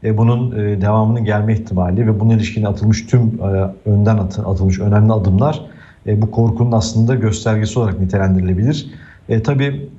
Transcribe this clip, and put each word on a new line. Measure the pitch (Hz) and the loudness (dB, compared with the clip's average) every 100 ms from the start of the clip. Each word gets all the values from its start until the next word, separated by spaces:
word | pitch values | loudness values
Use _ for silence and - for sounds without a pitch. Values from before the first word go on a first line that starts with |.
e, | 113 107 | -2 2
bunun, | 113 120 123 | 2 2 -2
e, | 110 104 101 | -2 -2 0
devamının | 101 110 110 120 | 0 2 2 0
gelme | 107 107 107 | 0 0 0
ihtimali | 101 - 90 90 98 113 | -2 -2 -2 0 0 0
ve | 101 | 2
bunun | 113 | 2
ilişkin | 110 98 110 | 2 0 -2
atılmış | 101 98 104 107 - | -2 0 0 0 2
tüm, | 123 | 2
e, | 113 107 98 95 95 - 107 | 2 -2 -2 -2 -2 -4 0
önden | 104 104 110 | 2 2 2
atı-, | 95 - | -2 -4
atılmış | 98 95 95 92 | -4 0 0 0
önemli | 104 104 110 | 2 4 4
adımlar, | 110 95 95 143 156 - - - - - | 2 2 2 2 -2 -8 -20 -20 -12 -4
e, | 107 | -2
bu | 107 | 0
korkunun | - 117 113 120 | 0 0 2 0
aslında | 113 - 113 113 | 0 0 0 2
göstergesi | 131 107 98 117 107 107 127 | 2 0 -2 -2 -2 -2 -2
olarak | 110 92 | -2 -2
nitelendirilebilir. | 92 98 95 92 92 92 120 156 - - - - - | -2 0 0 2 0 0 0 -2 -6 -16 -20 -20 -4
E, | 113 | -2
tabii, | 110 139 143 139 - | 0 0 -2 -4 -10